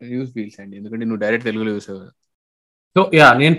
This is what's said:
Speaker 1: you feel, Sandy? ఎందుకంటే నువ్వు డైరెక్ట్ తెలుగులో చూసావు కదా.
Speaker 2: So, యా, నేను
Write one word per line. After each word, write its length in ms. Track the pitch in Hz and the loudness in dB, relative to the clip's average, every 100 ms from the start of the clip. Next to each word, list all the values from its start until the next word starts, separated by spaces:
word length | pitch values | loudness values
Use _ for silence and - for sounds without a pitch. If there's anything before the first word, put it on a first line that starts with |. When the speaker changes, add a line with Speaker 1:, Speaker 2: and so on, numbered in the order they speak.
| 120 | -14
Speaker 1:
you 80 | 123 | -12
feel, 260 | 131 120 104 | -10 -12 -14
Sandy? 280 | - 98 98 | -14 -20 -18
ఎందుకంటే 300 | 104 113 113 | -14 -10 -6
నువ్వు 160 | 110 | -4
డైరెక్ట్ 240 | 104 117 117 | -4 -4 -4
తెలుగులో 260 | 110 110 | -6 -6
చూసావు 260 | 104 101 98 | -8 -10 -18
కదా. 120 | 92 _ _ _ _ _ _ _ _ 185 | -18 _ _ _ _ _ _ _ _ -2
Speaker 2:
So, 180 | - 160 | 2 6
యా, 180 | 143 | 6
నేను 220 | 120 151 | 6 4